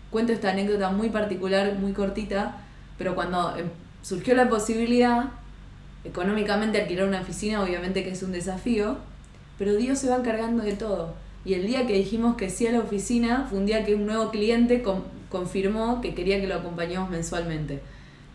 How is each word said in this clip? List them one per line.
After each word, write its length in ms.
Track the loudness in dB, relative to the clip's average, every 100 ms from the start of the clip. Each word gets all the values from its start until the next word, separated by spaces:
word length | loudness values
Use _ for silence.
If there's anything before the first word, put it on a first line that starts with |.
| -4
Cuento 220 | 0 2
esta 180 | 2 2
anécdota 400 | 2 2 2 2
muy 180 | 2 2
particular, 640 | 0 0 -2 2 2 2
muy 180 | 0 -2
cortita, 640 | 0 -2 -2 -2 -2 -2 -6 -16 -20 -18 -6
pero 160 | -4
cuando, 420 | -2 -2 0 0 -2
em, 120 | -6 -8 -16 -16
surgió 320 | -6 -4 4
la 140 | 6 6
posibilidad, 840 | 4 2 0 4 6 6 4 0 -6 -16 -18 -18 -18 -18 -16
económicamente 760 | -10 -4 0 0 2 0 2 0
alquilar 260 | 0 0 2
una 140 | 0
oficina, 400 | -4 -4 -2 0
obviamente 420 | 0 -2 -2 -2
que 60 | -2
es 120 | -6
un 100 | -6
desafío, 640 | -4 -4 -4 0 0 0 -2 -8 -18 -20 -20 -20 -4
pero 160 | 2
Dios 240 | 2 2 2
se 120 | 2
va 60 | 2
encargando 460 | 2 0 0 0
de 120 | 0
todo. 400 | -2 -2 -2 -4 -8 -14 -12
Y 100 | -2
el 120 | 0 0
día 200 | 0 2
que 80 |
dijimos 420 | 2 2 2 2 2
que 140 | -2
sí 160 | 0 2
a 60 |
la 80 | 2
oficina, 640 | 2 -2 0 2 4 2 0
fue 100 | 0
un 80 | 2
día 200 | 2 2
que 80 |
un 100 | 2
nuevo 260 | 2 0 0
cliente 520 | 0 2 4 6 4
con-, 220 | 2 -2 -4 -12 -8
confirmó 720 | -4 -2 0 0 2 0 0
que 120 | -2
quería 260 | -2 0 2
que 60 | 0
lo 100 | -2
acompañemos 520 | -4 -4 -4 -2 -2
mensualmente. 720 | -4 -4 -4 -2 -4 -4 -6 -10 -18 -20 -20 -16